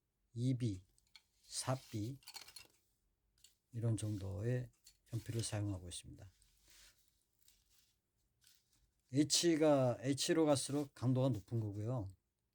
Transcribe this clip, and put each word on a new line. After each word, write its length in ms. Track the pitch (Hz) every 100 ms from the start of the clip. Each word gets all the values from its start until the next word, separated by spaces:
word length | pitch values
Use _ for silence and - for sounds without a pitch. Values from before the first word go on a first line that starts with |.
| _ _ _
이비, 480 | 117 123 127 123 92 - _ _ - _ _ -
사 300 | - - 131
비 420 | - 110 107 135 - - - - - _ _ _ _ _ _ _ - _ _
이런 240 | 120 117 113
정도의 720 | 107 104 95 98 113 123 120 _ - _ _
연필을 300 | 117 - 117
사용하고 460 | 107 107 101 95 87
있습니다. 400 | - - - 98 _ _ _ _ - - _ _ _ _ _ _ _ _ _ _ _ _ _ _ _ _ _ _ _ _ _ _
H가, 840 | 127 147 - 170 160 156 139 127 110
H로 440 | 127 135 - 165
갈수록 480 | 156 135 - 143 143
강도가 340 | - 123 127 135
높은 320 | 107 - 117
거고요. 500 | 107 101 107 127 98 - _ _ _